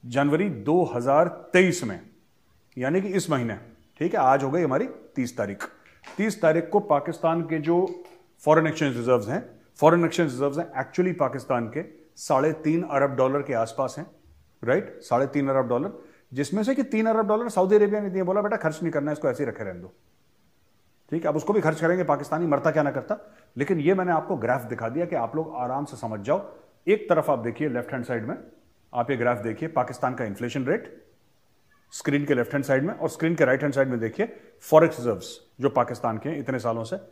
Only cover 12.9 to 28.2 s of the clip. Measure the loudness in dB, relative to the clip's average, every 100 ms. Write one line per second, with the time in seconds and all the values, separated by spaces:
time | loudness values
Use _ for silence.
12.9 | 2 2 2 2 2 -2 -2 -2 -2 -4
13.9 | -6 -14 _ _ _ _ _ 0 0 0
14.9 | -16 0 0 2 0 2 0 2 0 -2
15.9 | -8 -20 _ _ -6 -2 0 0 0 0
16.9 | 0 2 2 2 0 0 0 4 6 6
17.9 | 2 -2 -2 0 0 0 0 -2 -2 -2
18.9 | -2 -4 -2 -2 -2 -6 -6 -10 -10 -16
19.9 | _ _ _ _ _ _ _ _ _ _
20.9 | _ _ -2 -2 -2 0 2 2 2 0
21.9 | 2 2 0 0 -2 0 2 2 2 0
22.9 | -2 -6 -8 -10 -20 _ -6 -2 2 2
23.9 | 2 2 0 0 -4 0 -2 -2 -6 -4
24.9 | -4 -2 -2 -2 -4 -6 -6 -4 -4 -6
25.9 | -10 -8 -6 -2 -2 -2 -18 _ _ 0
26.9 | 0 2 2 2 -2 -2 -4 -4 -4 -4
27.9 | -8 -4 -6